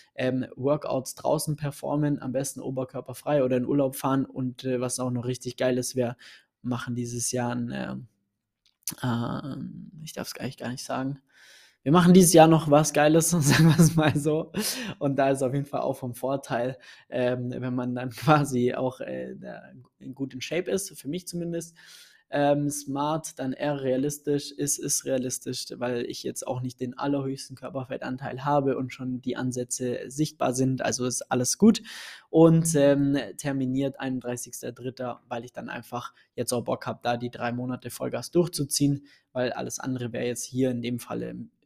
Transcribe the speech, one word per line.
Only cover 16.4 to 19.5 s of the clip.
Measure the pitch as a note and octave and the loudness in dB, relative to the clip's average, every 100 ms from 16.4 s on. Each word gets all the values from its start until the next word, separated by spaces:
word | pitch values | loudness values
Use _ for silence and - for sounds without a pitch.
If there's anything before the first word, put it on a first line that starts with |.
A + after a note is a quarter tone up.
| - A#2+ B2 C3+ - - - | -2 -2 -2 -6 -14 -20 -8
ähm, | B2+ B2 B2+ B2 | -2 0 0 -4
wenn | B2 B2+ B2 | -6 -4 -2
man | B2 B2 | -2 -4
dann | B2+ | -6
quasi | - - D3+ C#3+ B2+ B2 | 0 4 6 4 2 0
auch, | - B2+ - | 0 -4 -4
äh, | - B2+ - - | -10 -8 -10 -12
da | - | -14